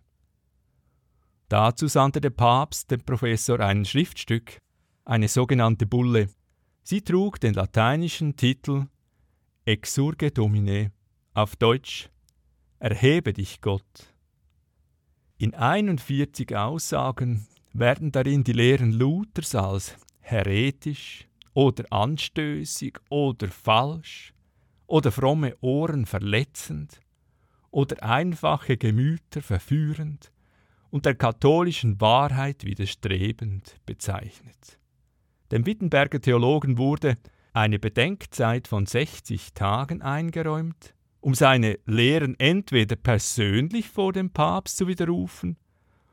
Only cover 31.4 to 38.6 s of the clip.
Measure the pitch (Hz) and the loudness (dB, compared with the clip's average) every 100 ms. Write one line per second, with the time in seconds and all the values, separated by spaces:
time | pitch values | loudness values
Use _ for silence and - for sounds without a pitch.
31.4 | 139 165 175 - 113 101 107 127 143 131 | 4 4 2 0 -2 2 4 6 4 -2
32.4 | 139 139 101 98 98 - 98 95 104 - | -4 -6 -8 -6 -6 -6 -4 -2 -2 -4
33.4 | 107 98 - - - 107 - 98 101 - | -8 -8 -12 -20 -16 -10 -8 -8 -10 -18
34.4 | 120 _ - _ _ _ _ _ _ _ | -20 _ -20 _ _ _ _ _ _ _
35.4 | - 117 151 220 175 143 143 139 127 120 | -4 -2 -2 -2 0 2 2 0 2 2
36.4 | 123 151 139 123 135 147 143 117 - _ | 4 2 0 0 0 0 0 -2 -6 _
37.4 | _ 113 107 104 107 117 151 202 - - | _ 0 2 0 -2 0 -2 -2 -10 -2
38.4 | 113 123 | 0 -2